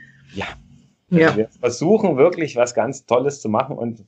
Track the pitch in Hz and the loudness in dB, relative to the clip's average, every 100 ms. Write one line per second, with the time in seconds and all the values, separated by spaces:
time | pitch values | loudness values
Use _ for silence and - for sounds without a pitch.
0 | - _ _ 95 - - - _ _ _ | -20 _ _ -14 -12 -14 -20 _ _ _
1 | - 175 160 104 113 _ 123 117 156 214 | -2 2 4 2 -2 _ -4 -2 0 2
2 | 208 135 160 175 156 120 120 - - - | 2 4 2 2 -4 -2 -2 0 -4 -4
3 | - 123 139 139 110 107 131 131 120 113 | 0 0 0 -4 -4 -2 -2 -6 -8 -10